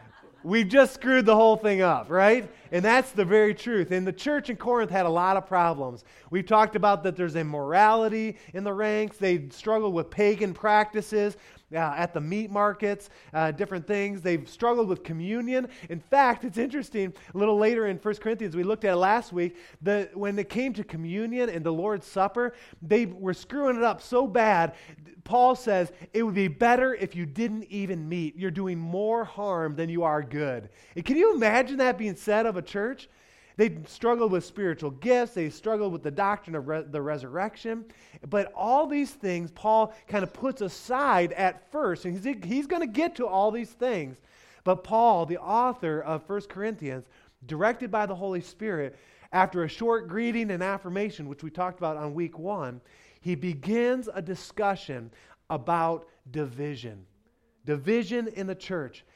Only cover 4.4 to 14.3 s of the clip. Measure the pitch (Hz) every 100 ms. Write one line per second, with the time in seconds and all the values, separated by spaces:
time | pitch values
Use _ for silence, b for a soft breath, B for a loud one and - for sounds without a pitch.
4.4 | - 226 240 240 220 190 175 170 185 190
5.4 | 185 185 170 143 131 120 - B B 180
6.4 | 190 214 214 214 202 202 185 175 175 160
7.4 | 156 147 139 175 214 226 220 220 220 -
8.4 | B 185 202 196 214 214 214 - 190 180
9.4 | 139 - 214 220 214 170 160 - 208 202
10.4 | 202 175 214 214 214 214 - 214 202 202
11.4 | B B B 160 156 143 175 165 151 202
12.4 | 214 202 208 202 202 202 - B B 156
13.4 | 160 151 202 185 156 208 202 196 175